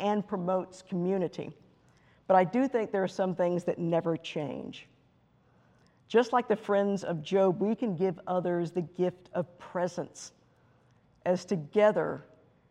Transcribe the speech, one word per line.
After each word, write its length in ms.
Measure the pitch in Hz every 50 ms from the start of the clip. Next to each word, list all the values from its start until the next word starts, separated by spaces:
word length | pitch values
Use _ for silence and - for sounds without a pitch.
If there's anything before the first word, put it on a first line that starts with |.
and 260 | 190 208 214 208 190
promotes 540 | - 220 185 175 180 190 185 - - - -
community. 720 | - - 190 175 175 185 196 190 175 151 - - - - - - - _ _ _ _ _ _ _ _ _ _ _ _
But 80 | - 190
I 80 | 185 185
do 240 | 160 - 247 226
think 240 | 247 - 233 214 -
there 120 | - 196 190
are 40 |
some 260 | 185 - - 190 185 170
things 300 | - 180 175 175 175 -
that 160 | 180 - -
never 380 | 170 165 170 165 160 165 165
change. 720 | 156 - - - 165 147 135 131 - - - - - - - _ _ _ _ _ _ _ _ _ _ _ _ _ _ _ _ _ _ _ _ _ _ _ _
Just 240 | - 226 247 233 262
like 160 | 247 240 -
the 80 | 214
friends 480 | 208 - - 202 202 202 202 202 185 -
of 180 | - 175 151 151
Job, 380 | - 185 196 196 190 165 -
we 120 | 190 208 226
can 220 | - 254 220 180
give 240 | 147 190 190 165 185 -
others 440 | - 180 180 175 180 175 175 175 160
the 100 | - 185
gift 480 | 165 - - - 180 180 180 - - - -
of 240 | 180 170 - -
presence 760 | - - - - 180 175 175 - 175 156 - - - - - - _ _ _ _ _ _ _ _ _ _ _ _ _ _ _ _ _ _
as 200 | 175 185 180 -
together 800 | - 208 165 147 147 - 214 208 214 214 175 156 - 135 - - - - _ _ _ _ _ _ _